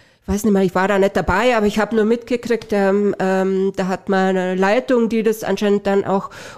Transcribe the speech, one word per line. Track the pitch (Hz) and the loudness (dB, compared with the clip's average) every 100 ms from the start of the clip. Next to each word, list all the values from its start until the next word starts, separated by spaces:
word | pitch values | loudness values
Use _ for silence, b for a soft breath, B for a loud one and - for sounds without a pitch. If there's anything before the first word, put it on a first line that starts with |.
| B B | B B
ich | - | -6
weiß | 202 220 | -2 2
nicht | |
mehr, | 196 | 2
ich | 190 | 2
war | 185 190 | 0 0
da | 196 | 2
nicht | 196 - | 2 0
dabei, | - 185 254 226 | 0 2 2 2
aber | 208 | 0
ich | 208 | 0
hab | 208 | 0
nur | 220 208 | 0 2
mitgekriegt, | 233 - 240 - 220 - | 0 -2 -4 -2 -4 -2
ähm, | 202 196 202 202 - | 0 2 2 0 0
ähm, | 190 190 190 190 190 190 | 0 0 0 0 -2 -2
da | 185 | -4
hat | 185 - | -4 -2
man | 190 190 190 | 0 2 0
eine | 180 185 | 0 0
Leitung, | 196 233 - 240 226 | 2 0 2 0 2
die | 226 | 0
das | 214 214 | 0 -2
anscheinend | - 196 208 202 202 | -4 -2 0 0 0
dann | 196 - | 0 0
auch | 190 - B B | -2 -4 B B